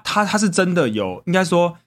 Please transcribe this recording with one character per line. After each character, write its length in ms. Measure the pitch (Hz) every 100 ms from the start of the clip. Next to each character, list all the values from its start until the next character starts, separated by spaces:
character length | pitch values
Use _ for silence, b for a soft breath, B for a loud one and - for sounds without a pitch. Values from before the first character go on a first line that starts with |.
他， 200 | - 208
他 120 | 202 208
是 140 | 208
真 240 | 175 185
的 140 | 180 131
有， 340 | 107 95 90 -
应 60 |
该 120 | 185
说 340 | 175 175 175 165